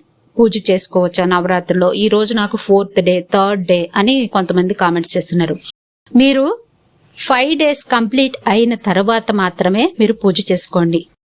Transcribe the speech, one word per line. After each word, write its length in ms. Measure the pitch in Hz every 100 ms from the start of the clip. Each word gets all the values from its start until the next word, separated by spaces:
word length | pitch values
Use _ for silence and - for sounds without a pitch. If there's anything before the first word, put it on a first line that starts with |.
| _ _ _ -
పూజ 300 | 226 220 -
చేసుకోవచ్చా 540 | 185 - 185 180 180
నవరాత్రుల్లో? 680 | 180 180 175 180 180 185 180
ఈ 160 | 190 208
రోజు 260 | 208 214
నాకు 220 | 226 208 214
ఫోర్త్ 440 | - 196 196 -
డే, 200 | 175 180
థర్డ్ 460 | 175 202 196 208 175
డే 240 | 180 170 202
అని 340 | 214 269 220
కొంతమంది 420 | 196 180 180 180
కామెంట్స్ 420 | 202 175 170 165 185
చేస్తున్నారు. 400 | 175 175 160 165 - - _ _ _ 240
మీరు 420 | 269 269 285 466 _ _ _ _ _ -
ఫైవ్ 420 | - 254 285 302
డేస్ 260 | 302 285
కంప్లీట్ 520 | - 240 220 262 262 - 226
అయిన 280 | 208 233
తర్వాత 580 | 226 202 180 202 226 220
మాత్రమే 600 | 208 185 - 180 202 339 -
మీరు 120 | 214
పూజ 400 | 220 196 180 -
చేసుకోండి. 540 | 180 - 180 170 170 - _